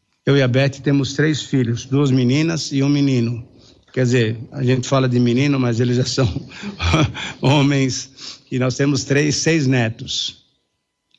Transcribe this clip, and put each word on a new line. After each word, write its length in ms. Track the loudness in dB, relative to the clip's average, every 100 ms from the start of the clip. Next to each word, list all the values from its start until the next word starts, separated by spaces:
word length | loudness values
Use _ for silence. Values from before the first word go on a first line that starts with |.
| _ _ 0
Eu 100 | 2
e 60 |
a 60 | 4
Beth 340 | 2 0 0
temos 320 | 0 0 0
três 300 | 0 0 0
filhos, 420 | -2 0 0 -2 -2
duas 240 | 0 2
meninas 600 | 2 2 2 0 -2 -4
e 100 | -2
um 80 | 2
menino. 580 | 2 2 2 0 -4 -10 -20 -20 _ _
Quer 100 | -2
dizer, 360 | 2 2 0 -2 -10
a 120 | -4
gente 240 | 0 0 0
fala 200 | 0 2
de 120 | 2
menino, 400 | 2 2 2 0
mas 200 | 0 0
eles 180 | 0 0
já 80 | -2
são 220 | 0 -2 -2 -10 -14 -14 -6
<laughs> 560 | 0 0 0 -4 -12 -4
homens. 1000 | 2 4 4 2 0 -2 -10 -16 -20 -18 -8
E 80 | -2
nós 160 | -2 0
temos 280 | 0 0
três, 320 | 0 0 0 0
seis 300 | 0 2 2
netos. 800 | 2 0 -4 -8 -6 -6 -10 _ _ _ _ _ _ _